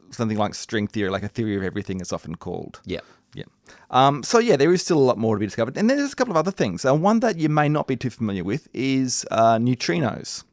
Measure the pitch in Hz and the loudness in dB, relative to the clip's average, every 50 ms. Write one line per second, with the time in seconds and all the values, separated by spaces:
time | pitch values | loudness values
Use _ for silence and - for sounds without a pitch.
0 | _ - - - 117 110 107 107 104 95 - - - - 117 107 101 - - 107 | _ -16 -6 -4 -2 0 0 0 0 -2 -2 -8 -8 -4 -2 -2 -2 -2 -2 -2
1 | 101 92 95 95 104 104 - 123 113 107 101 98 95 90 87 104 98 - 95 92 | -2 -2 -2 -4 -6 -6 -4 -4 -2 -2 -2 -2 -2 -4 -4 -6 -6 -6 -8 -8
2 | 87 - 95 87 - 78 85 - - 90 90 85 - - - - _ 92 87 - | -6 -8 -8 -8 -8 -10 -12 -10 -8 -8 -8 -8 -10 -12 -16 -16 _ -10 -10 -10
3 | - - _ _ _ _ - - - - _ _ _ - - - - _ - 127 | -10 -16 _ _ _ _ -16 -16 -16 -16 _ _ _ -20 -20 -20 -12 _ 2 4
4 | 135 139 143 135 104 - - 170 233 240 165 131 139 170 185 175 - - 175 147 | 4 4 4 0 -2 2 2 4 4 4 4 4 4 4 4 2 2 2 2 4
5 | 131 127 - 104 113 113 107 98 107 98 - 117 113 120 - - 208 240 277 285 | 4 4 4 2 0 0 0 0 -2 -4 -2 -4 -4 -4 -2 0 0 2 2 0
6 | 285 269 - - 247 247 170 156 156 190 190 - 156 101 85 - - 131 139 156 | -2 -4 -2 -2 -2 0 2 0 0 0 -2 -2 -2 -2 -2 0 2 2 2 4
7 | 170 202 226 226 254 226 - 165 160 156 151 151 147 147 151 147 - - 135 113 | 4 2 2 2 2 0 0 0 0 2 2 2 2 2 2 0 0 -2 -4 -2
8 | - 123 - - 113 104 98 92 85 95 117 156 - _ - - 131 135 135 135 | -4 -6 -4 -4 -4 -2 -2 -2 -2 -2 -4 -4 -6 _ -6 -4 -2 0 0 0
9 | 131 123 - - - - - 113 113 113 113 113 120 123 127 - - - 170 175 | 0 0 -2 -4 -4 -2 2 4 4 4 4 4 2 0 0 0 -2 -2 0 0
10 | 127 110 - - - - - - - _ | 0 -2 -4 -6 -10 -12 -12 -12 -14 _